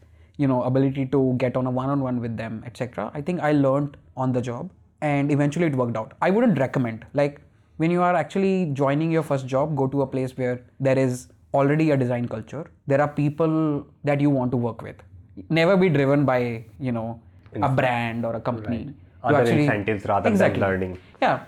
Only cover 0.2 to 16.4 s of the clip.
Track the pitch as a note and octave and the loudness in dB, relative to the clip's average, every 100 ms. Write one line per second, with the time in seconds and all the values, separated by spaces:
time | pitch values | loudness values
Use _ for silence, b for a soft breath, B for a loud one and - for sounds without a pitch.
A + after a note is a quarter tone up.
0.2 | b b C#3 B2+ B2 C3 C3+ C#3 C3 C#3+ | b b 0 0 0 2 0 0 -2 0
1.2 | C3 B2+ B2+ B2+ B2+ B2+ C3+ C#3+ C3 B2 | 2 0 -2 -2 -2 -2 -2 -2 -2 -4
2.2 | A#2 A2+ A2+ A2 A#2+ - A#2 - A2 D3+ | -4 -6 -8 -10 -12 -10 -8 -6 -8 -8
3.2 | C#3+ F3+ D3+ D3+ C#3 C#3 D3 - - - | -6 -2 2 4 4 2 0 -8 -16 -4
4.2 | C3 B2 B2 A#2+ F3 - _ - D3+ C#3+ | -2 0 -2 -6 -10 -14 _ -6 -2 0
5.2 | C#3+ C#3+ D3 E3 E3+ C3+ A#2+ A2+ A2+ - | 2 2 2 2 0 0 -2 -2 -8 -2
6.2 | E3 G3+ B3 C#3+ B2+ C#3+ A#2+ A2+ - C#3 | 0 4 4 2 0 0 -4 -6 -6 -2
7.2 | C#3+ D3 - b b - D#3+ F3 F3+ F3 | -2 -2 -20 b b -2 0 2 2 2
8.2 | D3 F#3+ G3 F#3+ F3 C3 C#3 C#3+ D#3+ D#3+ | 0 0 0 0 0 0 0 2 0 0
9.2 | D3+ C#3 B2+ C3 D3+ C#3+ C3 C#3 C3+ C3 | 0 -4 -2 -2 0 0 -2 0 -2 -2
10.2 | C3 - B2 B2 - - C3+ C3 C3 B2 | -6 -4 -4 -4 -10 -4 0 2 2 -2
11.2 | - _ - C#3 C#3 D3+ D#3+ C#3 B2 A#2+ | -8 _ -4 0 2 2 2 2 0 -2
12.2 | A#2+ A2 G#2+ B2+ E3+ _ - C#3 D3 D3 | -4 -8 -10 -14 -14 _ -2 0 0 0
13.2 | D3 D3 D#3+ D#3+ D#3 C#3+ - - C#3+ C#3+ | -2 0 0 2 0 -2 -6 -8 -2 2
14.2 | D3 C3+ B2 B2 A#2+ A2 - - - - | 2 2 0 0 -2 -6 -14 -16 -20 -20
15.2 | - - - D#3+ E3 G3 F#3 C#3+ C3+ C#3+ | -20 -16 -2 2 4 4 4 4 4 4
16.2 | C3+ B2+ | 4 2